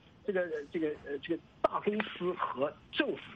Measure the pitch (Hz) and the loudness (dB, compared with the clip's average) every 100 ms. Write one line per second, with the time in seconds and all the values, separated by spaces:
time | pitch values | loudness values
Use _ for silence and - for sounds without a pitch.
0 | - - - 185 175 156 143 175 156 147 | -8 -10 0 2 2 -2 -2 0 0 -2
1 | 147 143 147 165 - - - 156 208 208 | -4 -6 -2 -2 -4 0 0 2 0 0
2 | 208 - 180 175 - 127 147 - - - | -2 -2 -2 0 -2 0 0 -2 -8 0
3 | 277 - - | 0 0 -6